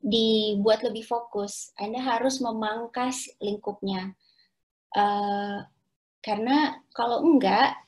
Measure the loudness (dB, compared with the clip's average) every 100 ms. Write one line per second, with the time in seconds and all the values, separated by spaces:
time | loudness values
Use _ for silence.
0 | 0 2 4 2 2 0 2 2 0 -6
1 | -6 -6 -4 -8 -6 -10 -16 -10 -8 -4
2 | -2 0 0 0 -4 -2 -2 -4 -6 -4
3 | -4 -4 -10 -8 -6 -4 -6 -6 -4 -4
4 | -6 -12 _ _ _ _ _ _ _ 0
5 | 2 2 0 -2 -4 -8 -12 _ _ _
6 | _ _ -6 -2 2 2 2 -2 _ -4
7 | -2 2 6 6 6 4 2 0